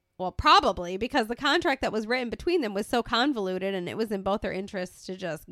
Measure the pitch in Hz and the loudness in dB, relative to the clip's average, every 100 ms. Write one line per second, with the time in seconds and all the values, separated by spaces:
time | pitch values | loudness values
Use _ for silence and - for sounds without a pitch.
0 | _ - 180 - 302 370 277 185 175 190 | _ -8 -6 2 6 6 6 0 -4 -4
1 | 247 285 220 240 285 330 330 269 233 214 | 0 0 0 0 2 4 2 0 0 -2
2 | 214 254 240 220 - 359 220 202 208 254 | 0 -2 -2 -4 0 0 0 -2 0 -2
3 | - 226 277 247 185 185 190 190 175 123 | 0 2 2 0 -2 -2 -2 -2 -4 -4
4 | 220 202 196 202 208 180 196 202 180 - | -2 -2 0 -2 -2 -6 -6 -6 -8 -10
5 | - 185 180 156 - | -12 -8 -8 -8 -10